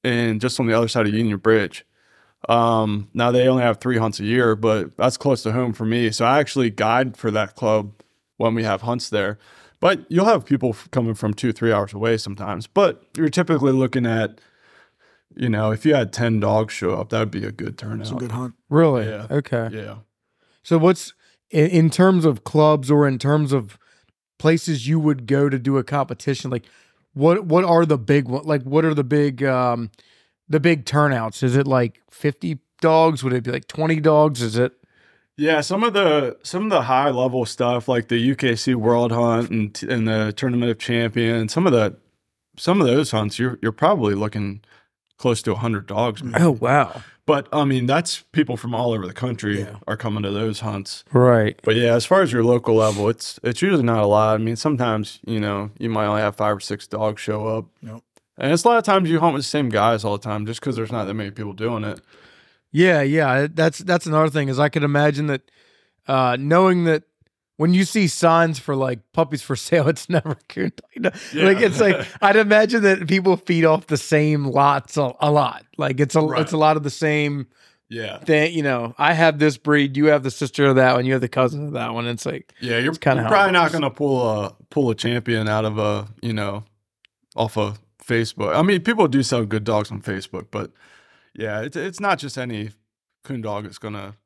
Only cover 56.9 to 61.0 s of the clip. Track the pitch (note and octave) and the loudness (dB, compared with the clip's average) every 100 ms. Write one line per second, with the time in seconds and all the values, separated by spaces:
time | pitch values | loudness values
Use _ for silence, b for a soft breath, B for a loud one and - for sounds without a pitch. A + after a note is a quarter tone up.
56.9 | G#2 G#2+ G#2 - G#2+ A2 A2 - _ A2+ | -4 -4 -4 -6 -6 -4 -6 -8 _ -20
57.9 | A2+ _ _ _ _ C#3 E3 A#3 A#3 G#3+ | -20 _ _ _ _ -2 2 4 2 4
58.9 | F#3+ E3+ D#3+ E3 C#3+ B2+ D3 C3 G#2 A2 | 2 2 2 2 0 -4 -2 0 2 2
59.9 | A2+ G#2 G#2 A2+ G#2 G#2 A2+ C#3+ A#2 A2 | 2 -2 -6 -6 -6 -6 -8 -6 -6 -6
60.9 | A#2+ | -6